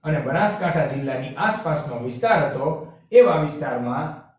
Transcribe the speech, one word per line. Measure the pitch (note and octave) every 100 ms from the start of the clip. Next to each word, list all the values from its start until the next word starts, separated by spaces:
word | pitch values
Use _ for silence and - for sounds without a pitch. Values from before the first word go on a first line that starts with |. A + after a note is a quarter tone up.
અને | D#3 D3
બનાસકાંઠા | C3+ E3 G#3 - F3 D#3 C3+
જિલ્લાની | C#3 C3+ B2+ C3+ -
આસપાસનો | G#3+ G#3+ E3 D3 - A#2+
વિસ્તાર | B2 - A3+ G#3+ -
હતો, | - C#3+ - - - _
એવા | A#3+ A#3+ D3+
વિસ્તારમાં | D3+ - C#3 B2 A#2+ A#2+ D#3+ - -